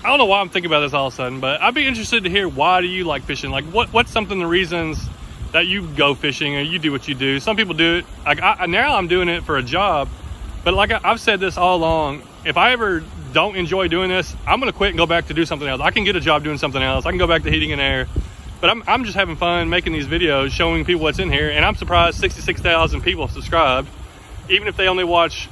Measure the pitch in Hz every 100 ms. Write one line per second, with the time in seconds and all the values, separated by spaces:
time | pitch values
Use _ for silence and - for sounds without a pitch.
0 | 220 277 208 196 185 185 170 151 143 143
1 | 135 - 127 131 131 156 202 302 269 226
2 | 208 233 180 196 180 135 160 185 180 185
3 | 170 139 139 139 135 135 151 208 240 226
4 | 233 226 190 190 170 175 170 175 160 143
5 | - - - - - 165 180 196 165 147
6 | 143 131 147 127 147 143 151 180 151 139
7 | - 131 135 135 214 214 202 156 165 175
8 | - - 147 147 180 170 180 190 285 226
9 | 170 180 175 170 160 139 120 165 202 151
10 | 135 - - - - - 175 190 202 220
11 | 190 226 233 196 190 170 180 180 165 160
12 | 147 147 - - 160 170 226 247 208 165
13 | - - 139 156 196 190 165 190 175 170
14 | 185 185 - - - 220 254 - 202 151
15 | 160 170 - 156 156 147 143 131 160 220
16 | 196 180 151 151 151 143 151 131 131 135
17 | 170 180 170 165 151 156 156 143 135 131
18 | 127 - - - - - 175 226 180 240
19 | 220 190 180 151 175 175 165 175 170 147
20 | 139 170 165 139 135 120 165 165 156 170
21 | 151 147 185 143 151 151 185 214 - 175
22 | 170 - 190 - - - 180 165 160 -
23 | - 180 131 - - 165 143 127 143 -
24 | - - - - - 196 208 202 190 185
25 | 175 170 165 - -